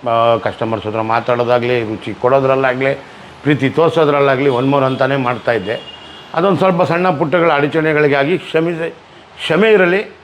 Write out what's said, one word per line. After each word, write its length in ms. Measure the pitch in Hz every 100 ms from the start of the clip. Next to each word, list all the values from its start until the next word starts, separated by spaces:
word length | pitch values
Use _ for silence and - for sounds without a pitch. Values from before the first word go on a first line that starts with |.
| 123
ಆ, 260 | 117 117 113
ಕಸ್ಟಮರ್ಸ್ 500 | 107 101 117 113 107
ಹತ್ರ 140 | 110
ಮಾತಾಡೋದಾಗಲಿ, 800 | 110 113 110 120 117 123 120 123
ರುಚಿ 320 | 110 107 -
ಕೊಡೋದ್ರಲ್ಲಾಗಲಿ, 800 | 101 123 139 135 135 135 127 135 139 - - - -
ಪ್ರೀತಿ 280 | 139 147 131
ತೋರಿಸೋದ್ರಲ್ಲಾಗಲಿ, 800 | 120 160 160 156 143 143 135 143
ಒನ್ 200 | 120 135
ಮೋರ್ 160 | 143
ಅಂತಾನೆ 320 | 131 131 135 139
ಮಾಡ್ತಾಯಿದ್ದೆ. 640 | 123 123 - 117 92 117 - - - - -
ಅದೊಂದು 240 | 160 185 170
ಸ್ವಲ್ಪ 240 | 190 175
ಸಣ್ಣ 280 | 170 170 185
ಪುಟ್ಟಗಳ 420 | 151 160 175 170
ಅಡಚಣೆಗಳಿಗಾಗಿ 880 | 147 147 160 156 151 147 139 139 175
ಕ್ಷಮಿಸಿ, 520 | - 160 165 165 165 - - - - -
ಕ್ಷಮೆ 340 | - 160 220
ಇರಲಿ. 420 | 214 180 185 226 -